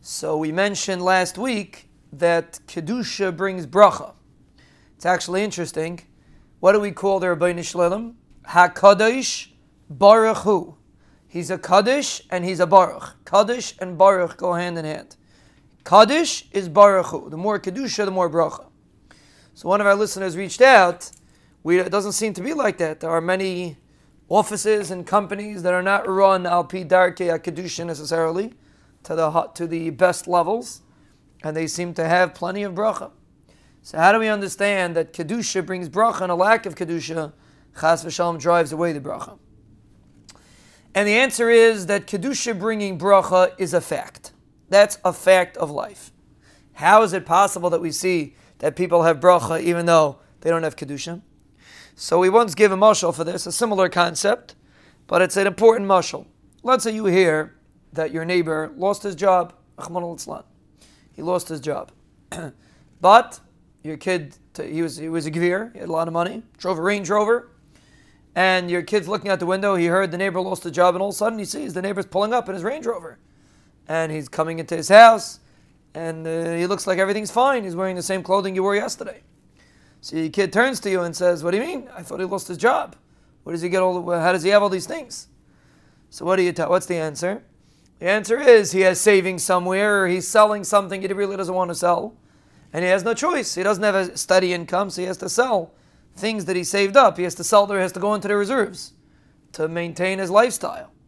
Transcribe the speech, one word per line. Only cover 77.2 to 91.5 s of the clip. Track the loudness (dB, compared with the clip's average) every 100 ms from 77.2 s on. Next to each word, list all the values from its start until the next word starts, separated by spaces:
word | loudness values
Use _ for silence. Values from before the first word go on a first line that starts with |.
| -2
fine. | 2 2 2
He's | -4
wearing | -6 -6 -4
the |
same | -4 -6
clothing | 0 0 0
you | -2
wore | 0 0
yesterday. | -4 -10 -14 -16 _ _ _ _ _ _ _ _
So | -12 -8
your | -6
kid | -2 -2
turns | 2 0 0
to | -4
you | -4
and | -4
says, | -2 0 0
"What | -2
do | -2
you |
mean? | -4 -8 -12 -18
I |
thought | -14 -8
he | -6
lost | -6 -8
his | 0
job. | 0 0 -4 -14 _ _ _ _
Where | -10
does | -8
he | -2
get | 0
all | 0 0
the, | -4 0
how | 2
does | 0
he | 4
have | 4
all | 4
these | -2
things?" | -6 -10 -12 -16 -18 _ _ _ _ _ _ _ _
So | -10
what | -2 2
do |
you | 0
tell, | 0 0
what's | 0 0
the | -6
answer? | -6 -6 -6 -6 _ _ _ _ _ _
The | -2
answer | -2 -2 0
is | 8 8 6
he | 2
has | 2 4
savings | 4 4 2 -4
somewhere, | -2 0 0 0 0 2
or | 0
he's | -2 0
selling | 4 4 2
something | 0 0 0 -6
he | -6
really | -4 -4 -4
doesn't | -4